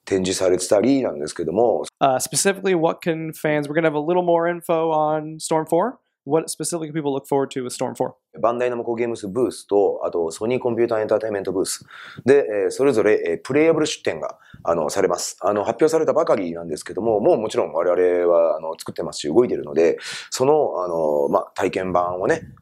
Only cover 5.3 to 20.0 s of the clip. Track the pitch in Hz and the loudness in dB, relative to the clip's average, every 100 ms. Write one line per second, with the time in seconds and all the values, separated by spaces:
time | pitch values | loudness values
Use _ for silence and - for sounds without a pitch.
5.3 | 160 - 160 156 165 220 269 _ _ 135 | -10 -2 -2 0 0 0 -6 _ _ -2
6.3 | 160 - - 156 170 160 156 143 135 - | -2 -2 -8 -6 -6 -6 -6 -4 -4 -2
7.3 | 139 135 135 120 - 127 117 127 - _ | -2 -2 -6 -8 -6 -8 -4 -6 -6 _
8.3 | - 110 120 123 120 117 117 120 107 101 | -2 -2 0 -2 -2 -4 -2 -2 -4 -6
9.3 | 107 110 - - 101 92 - 87 87 82 | -2 -2 -2 0 4 4 2 -4 -2 -4
10.3 | - 110 127 123 113 117 110 104 107 110 | -4 -2 -2 0 0 0 0 0 0 0
11.3 | 101 98 92 80 - - - - - - | -4 -2 -2 -2 -6 -12 -20 -18 -2 4
12.3 | 143 - 104 92 - 139 110 101 107 80 | 4 4 0 0 2 2 4 4 4 2
13.3 | 82 - 139 165 160 151 - 107 80 71 | -4 0 2 4 4 0 -2 -4 -4 -8
14.3 | - _ - - 85 76 98 92 87 - | -12 _ -8 -2 0 0 0 0 0 -4
15.3 | - 92 104 98 117 156 160 147 131 170 | -4 0 0 0 2 2 4 2 2 2
16.3 | 98 87 82 85 76 - 87 113 104 139 | 0 0 -6 -8 -8 -8 -4 0 2 4
17.3 | 143 107 120 87 76 87 87 90 90 87 | 2 0 -2 0 0 2 4 4 4 4
18.3 | 85 82 78 82 - - - 80 - 73 | 4 4 0 -4 -10 -10 -8 -8 -6 0
19.3 | 90 123 80 69 71 82 67 | 2 2 -2 -2 2 2 2